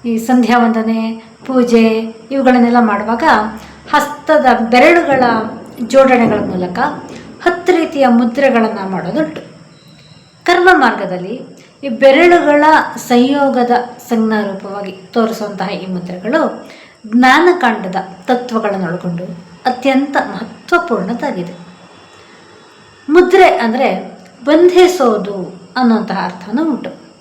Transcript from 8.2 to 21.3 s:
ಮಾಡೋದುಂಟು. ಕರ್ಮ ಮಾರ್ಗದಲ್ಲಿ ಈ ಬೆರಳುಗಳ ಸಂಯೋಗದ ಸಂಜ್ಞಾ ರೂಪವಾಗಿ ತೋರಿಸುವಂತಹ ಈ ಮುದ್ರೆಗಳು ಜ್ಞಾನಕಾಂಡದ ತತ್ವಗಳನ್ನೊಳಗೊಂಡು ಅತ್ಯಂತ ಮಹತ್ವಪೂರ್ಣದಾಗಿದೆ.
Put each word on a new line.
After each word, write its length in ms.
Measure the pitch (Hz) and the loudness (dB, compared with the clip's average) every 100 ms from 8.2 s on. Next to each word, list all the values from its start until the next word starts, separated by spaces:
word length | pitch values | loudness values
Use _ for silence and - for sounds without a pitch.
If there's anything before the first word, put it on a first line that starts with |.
| 240 247 277 233 220 214 190 | 2 0 2 2 -2 -4 -6
ಮಾಡೋದುಂಟು. 680 | 185 165 233 311 - - - - - - _ - - _ _ | -6 -6 -4 -6 -8 -18 -20 -20 -20 -20 _ -20 -20 _ _
ಕರ್ಮ 240 | - 359 359 | -2 4 4
ಮಾರ್ಗದಲ್ಲಿ 680 | 339 247 208 190 180 185 247 - - - _ | 4 2 -2 -6 -8 -8 -12 -14 -20 -20 _
ಈ 40 | 277 | -10
ಬೆರಳುಗಳ 760 | 220 269 277 349 349 294 294 302 302 - - | 2 4 6 4 4 4 2 4 2 0 -10
ಸಂಯೋಗದ 760 | - 240 262 285 277 247 240 240 - - - | 0 2 2 2 0 0 0 -2 -4 -16 -6
ಸಂಜ್ಞಾ 320 | 226 220 214 | -2 0 -2
ರೂಪವಾಗಿ 520 | 208 196 185 202 196 | -4 -8 -12 -12 -12
ತೋರಿಸುವಂತಹ 760 | 185 - 240 220 - 202 190 190 | -14 -6 -2 -2 -4 -10 -8 -8
ಈ 180 | 180 185 | -8 -8
ಮುದ್ರೆಗಳು 840 | 180 175 180 214 294 285 - - - - _ 220 | -8 -8 -10 -4 -2 -2 -6 -18 -20 -20 _ -4
ಜ್ಞಾನಕಾಂಡದ 880 | 226 254 269 349 349 240 214 185 180 - - | 2 4 4 4 2 0 -2 -6 -8 -8 -12
ತತ್ವಗಳನ್ನೊಳಗೊಂಡು 1200 | - 240 - 226 208 196 175 175 180 170 180 - - - - | -4 -4 -2 -4 -4 -4 -6 -6 -6 -8 -10 -14 -18 -6 -6
ಅತ್ಯಂತ 500 | 247 269 262 285 294 | -2 0 0 0 -4
ಮಹತ್ವಪೂರ್ಣದಾಗಿದೆ. 1400 | - 190 226 - - 349 - 214 185 240 190 | -4 -10 -12 -16 -2 -2 0 -4 -4 -6 -6